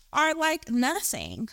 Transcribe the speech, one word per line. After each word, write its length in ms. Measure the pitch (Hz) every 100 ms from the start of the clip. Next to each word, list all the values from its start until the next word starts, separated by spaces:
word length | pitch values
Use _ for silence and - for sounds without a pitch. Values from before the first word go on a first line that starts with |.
| _
are, 220 | - 311
like, 340 | 311 320 320 -
nothing, 800 | 240 254 349 - - 80 - 220